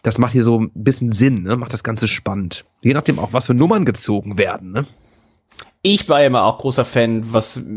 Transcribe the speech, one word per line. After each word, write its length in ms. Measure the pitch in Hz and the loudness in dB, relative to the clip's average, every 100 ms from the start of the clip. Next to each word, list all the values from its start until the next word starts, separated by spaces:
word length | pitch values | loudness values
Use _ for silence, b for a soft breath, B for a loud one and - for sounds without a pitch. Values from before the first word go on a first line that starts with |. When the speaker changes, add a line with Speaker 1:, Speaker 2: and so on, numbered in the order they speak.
Speaker 1:
das 160 | 117 113 | -2 0
macht 160 | 120 | 2
hier 100 | 123 | 2
so 160 | 117 117 | 2 2
ein 120 | 110 | 0
bisschen 380 | - 110 131 120 | -2 -2 0 0
Sinn, 320 | 107 135 113 | 2 2 2
ne? 120 | 90 123 | -2 -4
Macht 160 | 117 | -4
das 100 | 123 | -8
Ganze 240 | 117 110 113 | -6 -4 -2
spannend. 580 | - 101 98 90 - - _ | -4 -4 -4 -6 -10 -16 _
Je 120 | 120 | 0
nachdem 260 | 139 - 117 | 0 0 -2
auch, 140 | 101 | -2
was 140 | 127 - | -2 0
für 60 | |
Nummern 320 | 123 170 214 139 | 2 4 2 0
gezogen 520 | 92 - 104 101 101 | -2 -2 -4 -4 -2
werden, 340 | 95 78 92 | -2 -4 -8
ne? 140 | 107 143 b b b b b _ - - _ 196 | -8 -8 b b b b b _ -18 -18 _ 2
Speaker 2:
Ich 220 | 202 - | 2 4
war 140 | 147 | 4
ja 60 | 139 | 4
immer 160 | 123 98 | 4 2
auch 140 | - | 0
großer 260 | 135 127 120 | -2 -2 0
Fan, 480 | 127 117 113 113 | 2 2 0 0
was 280 | 113 110 127 123 | -2 -2 -8 -10